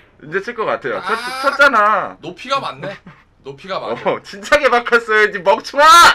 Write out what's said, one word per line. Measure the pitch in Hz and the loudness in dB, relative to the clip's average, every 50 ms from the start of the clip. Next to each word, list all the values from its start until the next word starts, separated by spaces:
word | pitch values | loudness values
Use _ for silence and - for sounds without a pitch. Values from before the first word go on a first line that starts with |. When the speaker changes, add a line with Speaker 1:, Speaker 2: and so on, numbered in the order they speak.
| _ _ _ _ - | _ _ _ _ -20
Speaker 1:
이제 | 151 156 190 | -10 -8 -8
칠 | 190 - 240 | -8 -8 -8
것 | 233 214 | -6 -4
같아요. | 160 117 - - 135 110 95 | -4 -4 -4 -4 -6 -8 -6
Speaker 2:
아, | - | -6
Speaker 1:
쳤-, | 190 214 226 240 247 254 262 269 269 285 | -6 -6 -6 -6 -8 -8 -4 -4 -4 0
쳤잖아. | 277 285 285 262 214 208 208 214 190 156 107 92 - | 2 2 2 4 2 2 2 2 0 -2 -6 -10 -14
Speaker 2:
높이가 | - 160 180 - - 247 277 277 | -16 -16 -16 -16 -8 -6 -6 -4
맞네. | 233 156 - 135 147 190 196 - _ 185 147 _ _ _ _ _ _ | -4 -6 -12 -12 -14 -14 -14 -16 _ -20 -20 _ _ _ _ _ _
높이가 | 131 139 135 - 190 190 156 | -18 -18 -16 -12 -10 -10 -8
맞네. | 123 - - - - | -6 -8 -8 -6 -4
Speaker 1:
어, | 190 139 107 - | -4 -4 -4 -8
진짜 | - - 202 202 - 294 294 | -14 -18 -16 -4 0 0 2
개박했어야지, | 294 254 247 240 240 - 240 233 233 226 214 214 214 202 175 202 | 2 2 0 0 0 0 -2 -2 0 0 2 2 2 0 -2 -2
멍충아! | 165 190 220 240 - - - 277 294 311 330 339 339 262 | 0 0 0 0 -2 -8 0 4 6 8 8 8 8 6